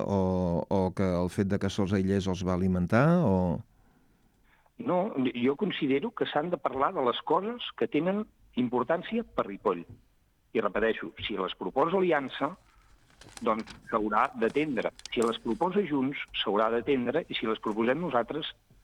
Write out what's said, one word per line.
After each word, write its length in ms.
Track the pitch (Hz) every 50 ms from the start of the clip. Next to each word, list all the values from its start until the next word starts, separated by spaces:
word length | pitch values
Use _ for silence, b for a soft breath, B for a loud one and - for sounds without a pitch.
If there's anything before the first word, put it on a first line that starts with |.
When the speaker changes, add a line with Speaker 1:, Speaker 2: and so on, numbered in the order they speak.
| -
Speaker 1:
o, 580 | - 101 98 95 92 92 92 92 87 85 80 - -
o 120 | - 98 92 92 87
que 100 | - 98 92 90 85
el 140 | 90 90 -
fet 160 | - 101 95
de 100 | 101 95
que 120 | 98 98 -
se'ls 220 | - 101 87 104 98
aïllés 320 | 95 92 98 101 90 98
els 140 | 92 90 95
va 100 | 92 92
alimentar 520 | 87 95 95 92 90 87 85 113 113 139 160 170 180 165
o...? 120 | 110 95 92 90 90 82 - - - _ _ _ _ _ _ _ _ _ _ _ _ _ _ b b b b b b _ -
Speaker 2:
No, 180 | 120 135 175 180 185 226 - 139 127 127 -
jo 220 | 120 120 131 143 -
considero 540 | 208 185 - - 165 135 135 143 - 240 -
que 140 | - 131 -
s'han 220 | - 147 151 175 175
de 60 | -
parlar 320 | - 139 123 135 139 160 190
de 100 | 170 135
les 160 | 120 117 - -
coses 400 | - 151 - 185 220 240 240 - - - -
que 100 | 117 110
tenen 340 | - 147 160 180 196 208 214 - _ _ - - - -
importància 640 | 127 120 123 123 123 - - - - - 220 233 226
per 220 | - - - 113 98
Ripoll. 320 | 101 95 - - - 87 80 - - - _ _ _ _ _ _ _ _ _ _ -
I 80 | 117
repeteixo, 480 | 104 101 - 104 107 110 107 - - - - - -
si 100 | - 110 95
les 160 | 95 90 - -
proposa 400 | 95 92 - 131 147 165 175 196
Aliança, 540 | 185 175 160 147 135 123 - - 139 147 185 - _ _ _ _ _ _ - _ _ _ _ _ - - - -
doncs 320 | - 120 110 110 107 - - - - -
s'haurà 380 | - 110 104 107 104 107 123 - - 123
d'atendre. 540 | 113 110 - 143 156 160 131 104 87 85 - - - -
Si 160 | - 120 113
les 140 | 117 113 -
proposa 400 | - 117 110 - 165 185 180 208 202 151
Junts, 300 | 151 139 131 135 143 - - - - -
s'haurà 320 | - 113 98 104 110 110
d'atendre, 560 | 117 117 120 - 143 127 120 120 120 160 - -
i 80 | 131 -
si 120 | - 113
les 120 | 110 - -
proposem 380 | 117 104 107 113 120 131 156 180
nosaltres, 480 | 165 135 117 113 - 135 151 151 - - _ _ _ _ -